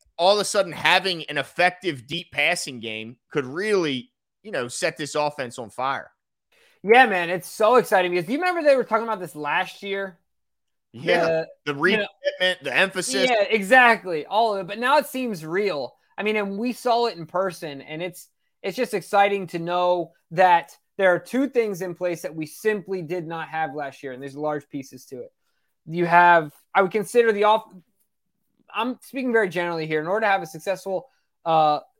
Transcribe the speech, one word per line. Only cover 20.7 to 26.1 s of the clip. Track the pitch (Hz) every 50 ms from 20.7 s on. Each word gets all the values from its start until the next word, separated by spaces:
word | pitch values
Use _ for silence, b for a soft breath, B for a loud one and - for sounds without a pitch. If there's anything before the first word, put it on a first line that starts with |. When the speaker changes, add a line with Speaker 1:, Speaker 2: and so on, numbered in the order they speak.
| - _ _ _ _ -
Speaker 2:
there | 196 185 180
are | 170
two | 175 - - 254 277 262
things | - 247 226 214 196 165
in | 190 180 175
place | - 180 180 170 165 -
that | 180 165
we | 160 156
simply | 151 - - - 214 214 208 165 - 196 185
did | 170 147 175 180 165 156
not | 165 165 160 147
have | 156 160 160 151 139
last | 151 143 135 135 - -
year, | 135 127
and | 127
there's | 139 139 135
large | 143 151 151 151 147 147 _
pieces | - 143 131 - - 127 -
to | - 135 127
it. | 117 - _ _ _ _ _ _ _ _ _ _ _
You | - 156 175 175
have, | 165